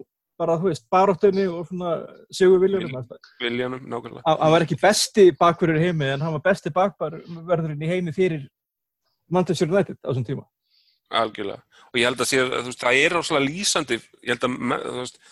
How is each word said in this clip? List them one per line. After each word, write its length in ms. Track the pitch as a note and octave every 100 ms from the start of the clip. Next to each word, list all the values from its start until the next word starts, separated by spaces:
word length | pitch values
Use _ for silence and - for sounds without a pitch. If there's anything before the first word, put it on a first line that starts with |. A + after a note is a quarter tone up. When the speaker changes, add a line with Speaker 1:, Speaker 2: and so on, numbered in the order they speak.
| - _ _ -
Speaker 1:
bara, 160 | E3 E3
þú 80 | F#3
veist, 140 | D3 -
baráttunni 540 | F#3 G3 F3 G#3 F#3+ F#3+
og 160 | E3+ E3+
svona 280 | F3+ F3 D#3+ - - -
sigurviljanum. 720 | - F#3 F#3 F#3+ F#3+ E3 C3 A#2+
Speaker 2:
Vil-, 100 | F2+ - -
viljanum, 400 | A#2+ A#2+ B2+ B2+ C3
nákvæmlega. 320 | A#2+ A#2 A2+
Speaker 1:
Hann, 140 | D#3+ D#3
hann 140 | D#3
var 100 | E3
ekki 120 | E3 D#3
besti 460 | F#3+ G#3+ - A3 F3+ D3+
bakvörður 420 | E3+ - E3 D#3
í 80 | F3
heimi, 180 | D#3+ C3+
en 100 | C#3
hann 140 | D#3+ D3+
var 80 |
besti 260 | F#3 G3 E3+
bakvörðurinn 1120 | F3+ G3 - D#3 D#3 - E3 E3 E3+ D#3+ D3
í 80 | D#3+
heimi 240 | F3+ F3
fyrir 300 | F#3+ F#3 D#3 C#3 _ _ _ _ _ _ _ -
Manchester 380 | F3+ F#3 D#3+ E3
United 300 | G3 - -
á 100 | -
þessum 160 | C3 B2
tíma. 160 | C3+ - _ _ _ _ _ - A2+
Speaker 2:
Algjörlega. 440 | A2 A2 G2 - _ _ -
Og 80 | B2
ég 80 |
held 140 | A#2+ B2+
að 60 | A#2+
sé, 100 | C3+
þú 200 | B2+ A#2+ B2
veist, 160 | A#2
það 140 | B2 C3
er 120 | E3 F3
rosalega 320 | - D3+ C#3
lýsandi, 460 | F3 G#3 F3+ C3 A2+ - _
ég 140 | A#2+
held 80 | A#2+
að 100 | B2+ B2+
me-, 160 | B2 C#3
þú 160 | - B2
veist, 160 | B2 - _